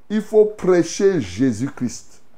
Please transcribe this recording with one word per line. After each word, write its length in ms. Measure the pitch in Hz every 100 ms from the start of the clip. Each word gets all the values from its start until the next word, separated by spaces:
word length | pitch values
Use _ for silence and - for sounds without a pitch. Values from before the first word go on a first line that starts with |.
| -
Il 100 | 214
faut 240 | 208 214 208
prêcher 760 | - 180 175 165 - 196 180
Jésus-Christ. 1000 | 95 92 135 104 139 - 123 - - - -